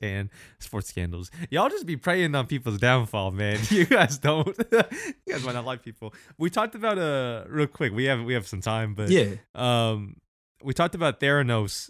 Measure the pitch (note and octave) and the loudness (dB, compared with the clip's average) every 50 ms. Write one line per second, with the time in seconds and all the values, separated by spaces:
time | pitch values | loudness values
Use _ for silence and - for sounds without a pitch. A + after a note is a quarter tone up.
0 | - G#2 F#2+ G2 G2+ G2+ - - - - - _ - - - G#2 F#2+ - - F#2 | -6 -4 -4 -4 -6 -6 -10 -16 -20 -20 -20 _ -16 -8 -6 -6 -6 -6 -6 -6
1 | F2+ E2+ F2 F2 F2+ - - E3+ E3+ - C3+ D#3+ - C#4+ G4+ G4+ - E3+ D#3+ B2 | -6 -4 -6 -8 -10 -12 -12 -12 -10 -4 0 0 0 0 0 -4 -6 -6 -8 -4
2 | - F3+ F3 F#3 F3 D#3 C#3+ C#3 B2 - D3 C3+ B2 A#2+ G#2 G2 A#2+ B2 B2+ B2+ | -2 0 0 2 0 0 0 -2 -2 -2 -4 -4 -2 -4 -2 2 4 4 4 4
3 | A2+ - - G#2 F#2+ F#2+ F#2 G2 G#2 G#2 G#2 G#2+ A2 - G#3+ F#3+ E3+ - C4+ G#3 | 2 0 -2 -2 -2 -2 -2 -2 0 0 0 0 0 2 4 4 6 6 8 8
4 | E3+ A2 C#3+ C3+ - D3 D#3 D#3 D3 G3 F#3+ - A3+ - A3+ A3+ - - B3+ E4+ | 6 6 4 0 0 2 2 2 0 0 0 -2 0 4 4 4 4 2 -2 -6
5 | - F4 - - _ F#4+ - C#3+ B2 B2+ A#2+ B2 A#2 B2+ B2+ A#2+ - A#2+ G#2+ - | -8 -10 -10 -10 _ -8 -6 -6 -4 -4 -6 -4 -6 -6 -8 -8 -10 -16 -16 -14
6 | A2+ G#2+ - - - - - - D#3+ F3 - G#3+ A3 A3 - A3 A3 A3 G#3 F#3+ | -16 -16 -16 -18 -20 -20 -8 -4 -4 -2 0 0 -2 -2 -4 -4 -2 -2 0 0
7 | E3+ D3+ C#3+ C3+ B2+ B2 A#2 A2 F#2 F#2 B2+ D3+ D3 C#3 - - D#3 A#2 G2 A2+ | 0 0 0 0 0 -2 -4 -6 -8 -6 -2 -2 -2 -2 -2 -2 -4 -2 0 0
8 | C3 C3+ C3+ A#2 A#2 A#2+ B2+ A#2+ G2 - G#2+ F#2+ - A2 A2 A2 A2 G#2+ G2+ G#2 | 0 2 0 0 0 -2 -2 -2 -2 -4 -8 -6 -4 -2 -2 0 -2 -2 -4 -2
9 | G#2+ C3 F#3+ E3 A2+ G2+ F#2+ - - _ - - B2+ B2 A#2+ A#2 A2+ A2+ A2 G#2 | 2 4 4 4 4 2 -2 -8 -14 _ -8 -4 0 2 2 2 2 2 0 -2
10 | G2+ G2 - - _ _ _ _ _ _ _ _ B2+ C3+ B2+ - E3+ E3+ - E3+ | -6 -8 -12 -18 _ _ _ _ _ _ _ _ -8 -6 -2 0 0 -2 0 0
11 | E3 D3 B2+ - C#3 C#3 C#3+ D3 C3+ A#2+ A#2 A2 G#2 F#2+ - - - | -2 -2 0 0 0 2 2 4 2 2 2 0 0 -2 -4 -8 -12